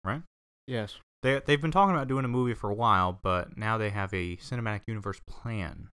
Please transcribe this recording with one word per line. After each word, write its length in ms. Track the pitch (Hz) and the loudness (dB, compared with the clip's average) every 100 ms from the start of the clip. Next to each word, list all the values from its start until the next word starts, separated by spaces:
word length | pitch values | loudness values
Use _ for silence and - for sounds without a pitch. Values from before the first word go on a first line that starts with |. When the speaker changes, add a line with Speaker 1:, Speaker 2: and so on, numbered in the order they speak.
Speaker 1:
Right? 200 | 95 139 - _ _ _ - | -4 -4 -8 _ _ _ -6
Speaker 2:
Yes. 280 | 123 117 - _ _ | -6 -6 -10 _ _
Speaker 1:
They, 160 | 127 135 | 0 2
they've 160 | - 147 | 2 2
been 100 | 156 | 4
talking 240 | 175 196 | 4 4
about 120 | 165 135 | 4 0
doing 160 | 135 | -2
a 40 | 127 | 0
movie 240 | 123 123 | 0 0
for 160 | 110 104 | 0 -4
a 40 | |
while, 420 | 104 117 95 90 92 | 2 6 6 4 0
but 340 | 95 90 - - | 0 0 0 -4
now 200 | 107 113 | -2 0
they 140 | 107 | 0
have 220 | 101 98 | -2 -2
a 220 | 95 90 87 | -2 -4 -6
cinematic 440 | - 123 113 104 - | -8 -6 -4 -6 -6
universe 340 | 107 101 - | -6 -6 -8
plan. 640 | - - 120 113 85 - 90 | -12 -12 -8 -6 -6 -10 -18